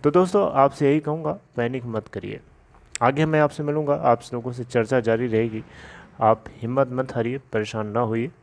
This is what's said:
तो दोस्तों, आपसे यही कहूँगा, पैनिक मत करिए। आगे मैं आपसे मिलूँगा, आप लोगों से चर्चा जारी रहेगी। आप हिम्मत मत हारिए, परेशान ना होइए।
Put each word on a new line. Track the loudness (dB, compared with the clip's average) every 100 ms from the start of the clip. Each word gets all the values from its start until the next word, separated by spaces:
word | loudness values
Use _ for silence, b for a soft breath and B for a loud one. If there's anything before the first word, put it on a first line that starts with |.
तो | 4
दोस्तों, | 4 4 2 2
आपसे | 4 2 4 2
यही | 2
कहूँगा, | 0 -6 -6
पैनिक | -8 _ -6 -4 -4 -6
मत | -8 -8
करिए। | -12 -10 -12 -16 _ _ _ _ 0
आगे | 2 2 2
मैं | 4
आपसे | 2 0
मिलूँगा, | -4 -2 0
आप | 0 2 2 0
लोगों | -8 -8
से | -8
चर्चा | -2 0 2 0
जारी | 2 0 2
रहेगी। | 0 0 -4 -12 B B B B 0
आप | 2 2 -2
हिम्मत | -10 -4 0 0
मत | 0 -4 -2
हारिए, | -4 -4
परेशान | _ -4 -4 -6 -4
ना | -2
होइए। | 0 -2 -4 -8